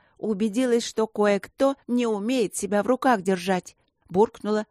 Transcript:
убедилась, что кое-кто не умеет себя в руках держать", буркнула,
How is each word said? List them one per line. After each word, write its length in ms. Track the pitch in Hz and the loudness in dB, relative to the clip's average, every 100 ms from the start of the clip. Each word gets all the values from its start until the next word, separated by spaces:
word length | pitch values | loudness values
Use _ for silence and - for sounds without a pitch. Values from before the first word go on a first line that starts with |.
| _ - | _ -8
убедилась, 640 | 214 196 220 208 254 233 - | -4 -2 -2 0 2 0 0
что 220 | - 220 | -4 -4
кое-кто 680 | - 208 202 - - 269 269 - | 0 2 2 -4 0 0 0 -2
не 180 | 240 233 | -2 0
умеет 500 | 208 214 262 185 - | -2 -2 0 -2 -4
себя 280 | 190 202 | -2 -2
в 40 | 202 | 0
руках 360 | - 269 220 | 0 2 2
держать", 520 | 180 185 180 185 - _ _ _ _ | 2 -2 0 -2 -4 _ _ _ _
буркнула, 600 | 180 226 - 208 214 214 | 0 0 0 -4 -4 -4